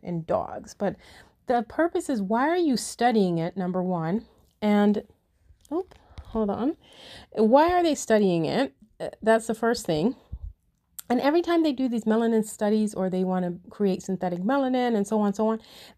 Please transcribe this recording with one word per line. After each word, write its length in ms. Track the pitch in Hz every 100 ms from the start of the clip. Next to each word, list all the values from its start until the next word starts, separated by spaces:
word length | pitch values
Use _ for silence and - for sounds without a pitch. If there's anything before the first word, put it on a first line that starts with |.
in 220 | - 170 165
dogs, 500 | 92 - - - -
but 200 | 202 - - - - _ -
the 180 | 240 233
purpose 400 | - 330 370 330
is, 140 | 254
why 260 | 190 220 285
are 60 | 359
you 220 | 330 233
studying 640 | - - 240 220 190 170
it, 180 | 165 196
number 240 | 180 185
one? 460 | 185 180 160 202 - _ _ -
And, 400 | 214 208 208 208 - _ _ _ _ _ -
oop, 220 | 311 381 - _ - -
hold 260 | 226 214
on. 260 | - 254 349 - - - - -
Why 400 | - 220 269 330
are 100 | 359
they 140 | 339 285
studying 500 | - 220 196 170 151
it? 300 | 160 277 _ _ -
Uh, 100 | 156 -
that's 240 | 214 226 226
the 80 | 220
first 320 | 226 233 -
thing. 280 | 156 190 269 - - - - _ _ _ - -
And 80 | 240
every 200 | 277 330
time 220 | 339 339
they 80 | 320
do 180 | 254 262
these 140 | 233
melanin 420 | 220 220 233 226 214
studies 480 | - 208 214 214
or 160 | 214 185
they 140 | 185
wanna 320 | 185 185 180 175 -
create 320 | - 202 180
synthetic 380 | - 190 185 175
melanin 540 | 190 277 262 254 247 220
and 120 | 202
so 120 | 214
on, 120 | 208
so 140 | 196 214
on, 120 | 220 - - -